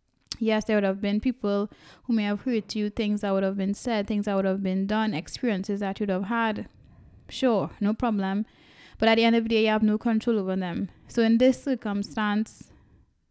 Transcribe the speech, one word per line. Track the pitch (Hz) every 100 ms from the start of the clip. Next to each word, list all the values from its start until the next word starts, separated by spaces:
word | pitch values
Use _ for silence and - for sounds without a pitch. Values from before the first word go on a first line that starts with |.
| _ _ - -
Yes, | 220 214 214
there | 214
would |
have | 196 196
been | 202 208
people | 262 233 208 202 208 - - -
who | -
may | 226
have | 202 208
hurt | 262 233 202 214
you, | 208
things | 208 214 208
that | 202
would | 196
have | 196 202
been | 196 202
said, | 254 220 202
things | 208 202
that | 196
would |
have | 190 196
been | 190 185 196
done, | 214 220
experiences | - - - 240 196 190 202
that | 202 190
you'd | 208
have | 185 196
had. | 233 226 208 202 - - - - - -
Sure, | - 262 214 139 -
no | 202
problem. | 220 247 208 190 196 220 _ - - - -
But | 220
at | 226
the |
end | 233 233
of |
the | 226
day, | 226
you | 220
have | 214
no | 214 214
control | 240 220 240 220
over | 185 190
them. | 185 175 196 - -
So | -
in | 226 226
this | 254 254
circumstance, | - 254 214 202 196 214 208 208 220 - - - _ _ _ _ _